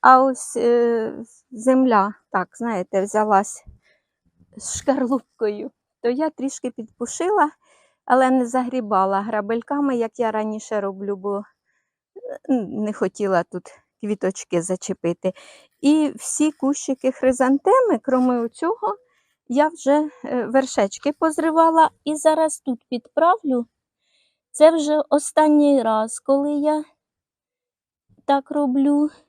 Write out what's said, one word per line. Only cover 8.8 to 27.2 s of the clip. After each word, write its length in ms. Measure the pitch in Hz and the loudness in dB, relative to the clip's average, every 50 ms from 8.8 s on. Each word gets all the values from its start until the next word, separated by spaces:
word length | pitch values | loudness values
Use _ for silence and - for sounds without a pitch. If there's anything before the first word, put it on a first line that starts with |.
| 226 208 214 185 190 190 196 196 | -4 0 0 0 2 2 0 -2
грабельками, 760 | 202 220 220 214 208 202 226 233 226 - 285 285 285 277 262 | -4 -4 -4 -6 -4 -4 -4 -6 -4 -4 -4 -2 -2 -2 0
як 220 | 240 226 226 _ - | -2 -4 -4 _ -4
я 120 | 240 220 | -4 -2
раніше 500 | 214 214 214 214 214 220 - - 220 208 | -2 -2 -4 -4 -6 -8 -10 -6 -6 -4
роблю, 360 | 196 196 190 190 202 196 202 | -4 -4 -8 -8 -6 -8 -8
бо, 220 | 190 185 202 202 202 | -6 -6 -6 -6 -6
е, 40 | 202 _ _ _ _ _ _ _ _ _ _ _ _ _ _ 392 494 494 - - _ - 269 247 208 - | -8 _ _ _ _ _ _ _ _ _ _ _ _ _ _ -18 -14 -14 -14 -14 _ -2 -2 -2 -2 -6
не 240 | - 220 214 208 208 | -6 -6 -6 -6 -4
хотіла 500 | - 214 185 _ - 208 196 190 175 175 | -4 -4 -4 _ -4 -2 0 0 0 0
тут 200 | _ - 180 - - - _ _ _ _ _ | _ -8 -14 -14 -14 -20 _ _ _ _ _
квіточки 600 | - 202 214 - - 185 190 - - _ - 175 165 | -6 -6 -6 -2 -2 -4 -4 -6 -10 _ -4 -4 -2
зачепити. 720 | - 185 185 - - 185 _ - 170 170 _ - 185 - - - - - - _ _ _ _ | -2 -6 -8 -6 -10 -10 _ -4 -6 -6 _ -4 -6 -6 -6 -20 -20 -20 -20 _ _ _ _
І 320 | - 277 302 311 302 285 - | 2 2 2 4 2 -2 -4
всі 360 | 220 - - - - 302 311 294 | -8 -10 -10 -4 -2 -2 -2 -2
кущики 600 | _ - 269 285 - - - 269 _ - 262 262 | _ -2 -2 -2 -2 -4 -6 -6 _ -2 -4 -4
хризантеми, 840 | - - 262 254 247 262 254 277 277 _ 370 415 539 508 453 330 226 _ | 0 0 0 0 2 2 2 2 2 _ 4 4 4 4 2 0 -2 _
кроме 380 | - 254 254 254 254 247 240 | 0 0 2 2 2 0 0
оцього, 580 | 233 233 _ - - 330 440 466 - - 415 - _ _ _ _ _ _ _ _ _ _ | -2 -6 _ -4 -4 -4 -4 -2 -4 -6 -6 -6 _ _ _ _ _ _ _ _ _ _
я 200 | 240 269 294 311 | 0 0 0 0
вже, 420 | 339 - - 269 285 302 302 302 - - - | 0 -4 0 0 2 2 0 -2 -8 -14 -10
е, 220 | - - 247 226 | -6 -4 -4 -4
вершечки 680 | 208 233 269 269 262 - - 208 196 - - - 285 294 | 0 0 0 0 0 0 -2 -2 -2 -2 -4 -4 -4 -2
позривала 760 | _ 330 320 302 - 311 330 311 330 330 330 320 320 320 302 _ _ _ | _ -2 -2 0 0 -2 0 2 4 4 4 6 4 4 4 _ _ _
і 120 | 285 302 | -6 -6
зараз 440 | 302 - 311 311 311 320 311 - - | 0 2 2 2 2 0 -2 -2 -6
тут 240 | _ - 247 226 _ _ | _ -8 -8 -8 _ _
підправлю. 800 | 262 233 _ - _ - 320 339 370 440 - 294 254 240 240 _ _ _ _ _ _ _ _ _ _ _ _ _ _ _ _ _ | -10 -10 _ -6 _ 2 2 2 2 2 0 -2 -2 -2 -2 _ _ _ _ _ _ _ _ _ _ _ _ _ _ _ _ _
Це 200 | _ - 294 320 | _ 6 6 6
вже 320 | 330 330 294 294 302 302 285 _ | 6 4 0 0 0 -2 0 _
останній 760 | - 294 - - - - 311 302 302 294 294 285 285 269 226 | -2 -2 -2 0 0 2 4 4 4 4 4 4 4 2 2
раз, 380 | 226 220 220 220 226 - - | 0 0 0 -2 -4 -8 -12
коли 320 | _ - 269 277 285 294 294 | _ 0 0 0 0 -2 -2
я 320 | 294 285 302 302 302 302 _ _ _ _ _ _ _ | -2 0 0 -2 -2 -4 _ _ _ _ _ _ _